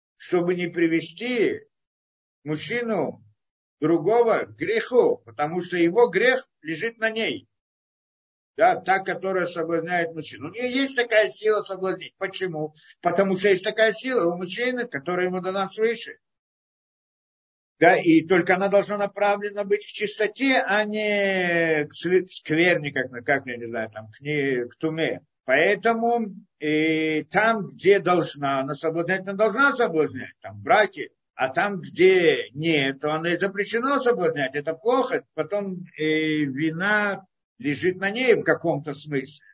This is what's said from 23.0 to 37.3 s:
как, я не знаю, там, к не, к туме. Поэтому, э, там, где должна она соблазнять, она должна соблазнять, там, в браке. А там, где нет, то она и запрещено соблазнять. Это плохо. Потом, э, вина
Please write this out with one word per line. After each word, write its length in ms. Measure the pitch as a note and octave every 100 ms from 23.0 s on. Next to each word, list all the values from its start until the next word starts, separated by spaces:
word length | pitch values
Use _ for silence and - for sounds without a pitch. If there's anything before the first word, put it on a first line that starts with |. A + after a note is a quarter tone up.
| B2+ A#2+
как, 220 | A#2 C#3 B2+
я 100 | A#2
не 100 | A#2
знаю, 240 | A#2 A2
там, 180 | G#2+ A2
к 80 | -
не, 460 | C#3+ D3+ C#3 B2 A#2
к 100 | -
туме. 460 | D#3+ D#3+ C#3+ - _ _
Поэтому, 840 | - C#3 F#3 G#3 A3+ A3+ A#3 A#3+ G#3+ - - -
э, 640 | D3+ D#3 D#3+ D#3 D#3 D#3
там, 420 | D3+ F3+ A3+ A3 D#3
где 320 | - F3+ G3
должна 640 | F3 F3+ D3+ C#3+ C#3 C3+
она 140 | C#3
соблазнять, 480 | C#3+ E3 E3 E3+ F#3
она 100 | F#3+
должна 400 | G3 A3 A3+ C#4
соблазнять, 600 | B3 A#3+ D#3+ C#3 B2+ G#2 -
там, 180 | G2 G2+
в 40 |
браке. 480 | C3+ G3 G3 D3 A2+ _ _
А 140 | - C3
там, 320 | E3 G3+ F#3+
где 720 | C#3 D3+ F#3 F#3 E3 B2+ G#2+
нет, 480 | C3+ E3 D3+ C3+ C3+
то 140 | D3+
она 180 | D#3+ E3+
и 60 | E3+
запрещено 600 | G3 G3 G3 A#3 C4 C#4
соблазнять. 560 | A#3+ F#3 E3 D3 C3
Это 200 | D3 D3+
плохо. 500 | D#3+ A3 C4 A#3+ D3+ -
Потом, 400 | - D#3 G3+ G3 F3+ - -
э, 460 | D#3 D#3 D#3 D3+
вина 840 | C#3+ C3 D#3+ D#3+ G3 G#3 G#3 F#3+ -